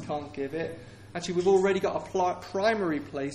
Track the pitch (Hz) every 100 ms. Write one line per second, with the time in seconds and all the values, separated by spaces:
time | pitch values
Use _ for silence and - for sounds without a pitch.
0 | - 147 143 - 135 156 165 - - -
1 | - 175 185 175 185 190 196 190 196 156
2 | - 190 180 - - 190 214 214 175 147
3 | 143 139 139